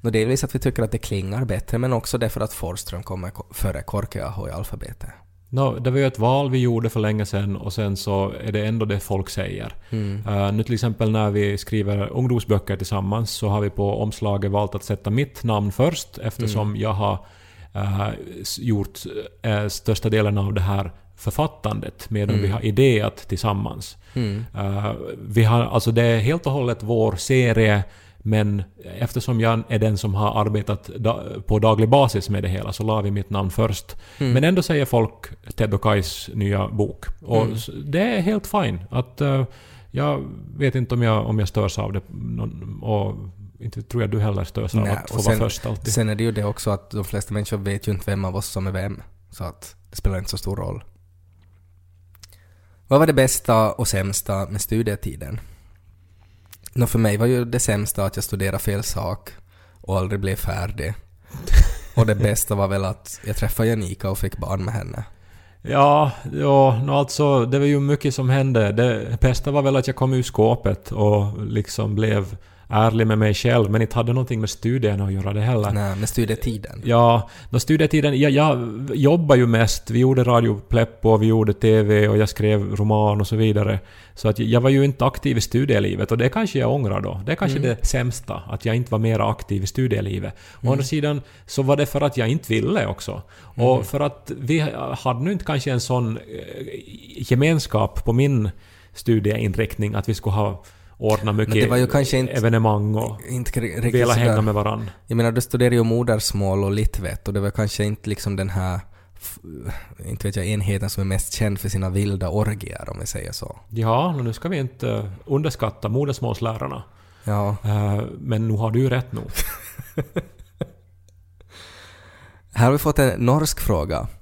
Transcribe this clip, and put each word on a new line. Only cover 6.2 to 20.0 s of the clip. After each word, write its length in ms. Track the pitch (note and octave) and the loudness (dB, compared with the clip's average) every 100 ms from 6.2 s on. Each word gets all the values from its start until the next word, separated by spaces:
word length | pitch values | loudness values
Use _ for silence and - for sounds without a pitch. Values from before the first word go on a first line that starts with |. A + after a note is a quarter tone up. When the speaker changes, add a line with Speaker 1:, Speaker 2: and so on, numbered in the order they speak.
| A2+ C3+ C#3+ | 2 2 2
Speaker 2:
vi 80 | C3 | 2
gjorde 320 | B2 A#2 A2+ | 2 2 0
för 100 | A#2 | 0
länge 260 | G#2+ G#2+ G2+ | 0 0 -2
sedan 300 | G2+ G2+ G2 | -2 -4 -4
och 160 | G2+ | -6
sen 240 | F#2+ G#2 G2 | -4 -4 -4
så 360 | - G2 G2 - | -2 0 -2 -4
är 80 | A2 | -4
det 140 | G#2 G#2+ | -2 -2
ändå 200 | A2+ G#2+ | -2 0
det 140 | G2+ | -2
folk 300 | - F#2+ F#2 | -2 -4 -4
säger. 440 | - G2 F#2+ - - - | -6 -6 -6 -10 -14 -8
Speaker 1:
Mm. 320 | A2 G2+ G2+ A2 | -6 -4 -6 -4
Speaker 2:
Eh, 240 | G2+ G2+ | 0 0
nu 100 | G#2 | 0
till 120 | A2+ | 0
exempel 360 | A#2 A#2+ G#2 A2 | 0 -2 0 0
när 200 | A2 G#2+ | 2 2
vi 280 | G#2 G2+ G2+ | 2 0 -2
skriver 500 | - A2 G2+ G2+ G2+ | -2 -2 0 -2 -2
ungdomsböcker 640 | - B2+ B2 - G#2 - G2 | -2 0 0 2 0 0 -4
tillsammans 540 | F#2+ G2+ F#2+ G#2+ A2+ | -2 -2 -2 -2 -2
så 180 | - G#2+ | -2 0
har 120 | G#2 | 0
vi 100 | G#2 | 0
på 320 | - G2+ G#2+ | 0 -2 0
omslaget 480 | G#2+ - G#2+ G2+ G2+ | -4 -2 -2 -2 0
valt 240 | G2+ G#2 | 0 -2
att 100 | G2+ | -4
sätta 260 | - G#2 - | -4 -4 -2
mitt 340 | A2 C#3 - | -2 -2 -4
namn 280 | A#2 G#2+ G#2 | -2 0 0
först 460 | - C#3 E3 - - | 2 0 0 -10 -8
eftersom 500 | A2 - A2 G#2+ G#2 | -8 -4 -2 -2 -2
Speaker 1:
Mm. 120 | G#2 | -2
Speaker 2:
jag 120 | G#2 | -2
har, 340 | G#2 G2+ F#2+ - - - - - | 0 0 -2 -6 -20 -20 -20 -12
eh, 340 | G2+ G2 G2 G#2 G#2+ - - | -6 -2 -2 -4 -6 -12 -12
s-, 160 | G2+ - | -10 -6
gjort, 400 | A#2+ G#2 F#2+ - - - - - | 0 0 -2 -8 -10 -10 -12 -6
eh, 240 | A#2 G#2 G#2 | -2 0 -2
största 400 | - - G#2+ | -4 -2 0